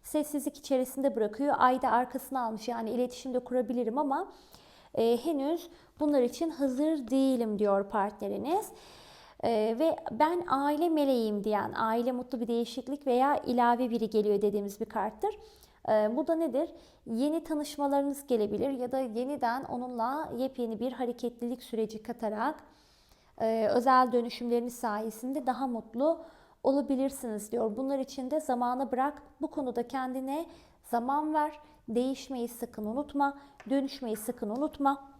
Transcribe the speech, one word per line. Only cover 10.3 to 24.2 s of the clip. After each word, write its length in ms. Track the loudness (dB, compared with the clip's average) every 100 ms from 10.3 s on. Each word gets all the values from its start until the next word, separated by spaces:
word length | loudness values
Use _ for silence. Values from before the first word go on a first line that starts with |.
| 2 0
aile 400 | 0 2 2 2
meleğim 540 | 4 4 4 2 0
diyen, 300 | 0 0 -2
aile 360 | -2 0 2 0
mutlu 280 | -2 -6 -6
bir 80 | 0
değişiklik 600 | 0 0 -6 -8 -4 2
veya 300 | 4 4 2
ilave 520 | 0 4 4 4 2
biri 200 | 0 0
geliyor 320 | 2 2 2
dediğimiz 380 | 2 0 -4 -8
bir 60 |
karttır. 540 | -6 -2 -4 -2 -4 -4 -18 -20 -20 _ 2
E, 280 | 4 4 2
bu 100 | 0
da 80 |
nedir? 340 | 2 2 0 -2 -6 -20 _
Yeni 380 | -6 0 2 0
tanışmalarınız 840 | -2 -4 -4 -2 2 2 2 -4 0
gelebilir 420 | 2 2 0 0
ya 220 | -2 -2
da 80 | -2
yeniden 640 | -2 -2 -4 0 0 -2
onunla 680 | -4 -6 -6 -2 -2 -2 -4 -4
yepyeni 420 | -4 -2 -4 -2
bir 120 | -4
hareketlilik 720 | -2 -4 -2 -6 -4 -6 -6
süreci 400 | -6 -4 -4 -6
katarak, 520 | -10 -6 -4 0 -2 -2 -14 -20 _ _ _ _ _ -2
e, 260 | 0 2 4
özel 380 | 4 6 6 6
dönüşümleriniz 640 | 2